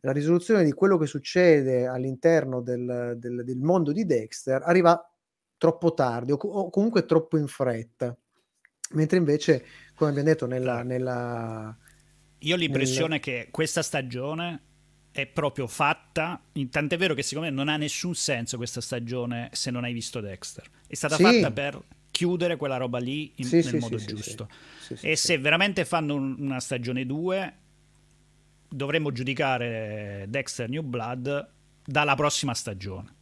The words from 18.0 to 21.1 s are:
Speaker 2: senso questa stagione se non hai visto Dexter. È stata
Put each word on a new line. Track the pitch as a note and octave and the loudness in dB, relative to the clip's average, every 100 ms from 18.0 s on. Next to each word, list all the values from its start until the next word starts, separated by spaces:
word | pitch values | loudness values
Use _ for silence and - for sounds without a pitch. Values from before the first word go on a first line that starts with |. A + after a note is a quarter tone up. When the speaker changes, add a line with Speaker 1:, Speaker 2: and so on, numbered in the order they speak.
| F3+ | -6
Speaker 2:
senso | E3+ - B2+ A#2 B2 | -4 -2 -2 -4 -6
questa | A#2+ - | -6 -8
stagione | - B2 A#2 B2+ A#2+ A#2+ A#2+ | -6 -6 -6 -6 -4 -6 -8
se | - - | -6 -4
non | B2 | -4
hai | A#2+ | -4
visto | A#2+ A2 B2 | -6 -6 -8
Dexter. | G2+ F#2+ - - - _ _ | -8 -10 -14 -16 -20 _ _
È | |
stata | - - | -6 -2